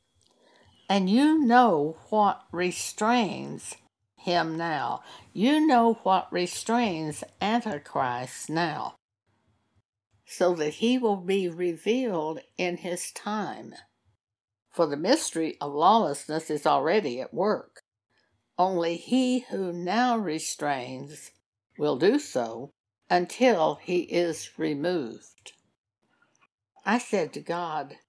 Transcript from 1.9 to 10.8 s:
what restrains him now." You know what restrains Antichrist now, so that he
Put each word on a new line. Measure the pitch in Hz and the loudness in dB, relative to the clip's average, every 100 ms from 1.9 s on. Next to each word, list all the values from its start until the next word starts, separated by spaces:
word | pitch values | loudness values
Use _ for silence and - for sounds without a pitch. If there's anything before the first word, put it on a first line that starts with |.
| - - | -4 -2
what | 214 202 - - | 2 4 2 -6
restrains | 170 180 - - - 214 247 190 135 139 143 - - _ _ _ _ | -4 -2 -2 -6 -2 2 2 2 -2 -10 -10 -12 -14 _ _ _ _
him | - 175 160 160 | -2 0 0 -2
now." | 170 147 120 - - - - | -4 -2 -4 -6 -10 -20 -12
You | - 240 302 | 0 2 4
know | 311 240 233 226 | 6 6 6 2
what | 196 185 - | 2 2 2
restrains | 180 180 - - 233 226 160 156 147 - - | -2 -2 -4 -2 0 0 -2 -4 -6 -12 -4
Antichrist | 202 233 220 147 - 143 131 123 127 - - | -2 0 -2 -6 -6 -2 -2 -2 -8 -10 -6
now, | 160 170 147 - - _ _ _ _ _ _ _ _ _ _ _ _ | -2 -2 -4 -8 -12 _ _ _ _ _ _ _ _ _ _ _ _
so | - - 180 | -12 0 0
that | 170 151 | 2 -2
he | - | 0